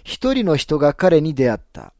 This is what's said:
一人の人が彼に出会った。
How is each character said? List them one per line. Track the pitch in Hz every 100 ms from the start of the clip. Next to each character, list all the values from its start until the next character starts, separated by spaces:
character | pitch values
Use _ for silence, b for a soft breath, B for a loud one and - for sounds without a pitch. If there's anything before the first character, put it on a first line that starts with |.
一 | - - 254
人 | 262 196
の | 147
人 | - 151
が | 147
彼 | - 185 160
に | 156
出 | 135 127
会 | 107
っ | -
た。 | - -